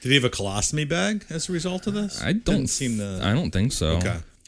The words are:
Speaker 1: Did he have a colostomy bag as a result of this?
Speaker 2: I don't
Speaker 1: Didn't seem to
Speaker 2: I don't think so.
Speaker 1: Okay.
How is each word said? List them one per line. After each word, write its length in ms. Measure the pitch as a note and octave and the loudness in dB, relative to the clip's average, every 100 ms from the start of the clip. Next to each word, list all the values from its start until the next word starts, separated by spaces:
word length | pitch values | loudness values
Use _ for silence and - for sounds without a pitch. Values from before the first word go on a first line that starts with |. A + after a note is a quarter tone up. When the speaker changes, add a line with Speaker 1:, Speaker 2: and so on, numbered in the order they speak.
Speaker 1:
Did 60 | B2 | 2
he 40 | |
have 100 | C#3 | 4
a 60 | B2 | 4
colostomy 580 | - G2+ G3+ G3 D3+ D3+ | 0 -2 -2 0 -2 -2
bag 360 | E3 G3 G#3+ - | 0 0 -2 -4
as 200 | D#3+ - | -8 -4
a 40 | |
result 360 | F3 F3 F#3 G#3 | -4 -2 -4 -2
of 60 | |
this? 280 | G#3 G#3 - | -2 -4 -4
Speaker 2:
I 100 | F#2 | -2
don't 100 | G#3 | 0
Speaker 1:
Didn't 220 | - G3+ - | 2 2 2
seem 300 | - C3 G#2+ | 0 0 -2
to 220 | G2+ F#2 | -2 -2
Speaker 2:
I 80 | F#2 | 0
don't 160 | B2 E3 | 2 2
think 220 | F#2+ A#2+ | 2 2
so. 240 | - D#2 E2 | 2 2 2
Speaker 1:
Okay. 220 | F#2 E2 - - | 0 -2 -8 -18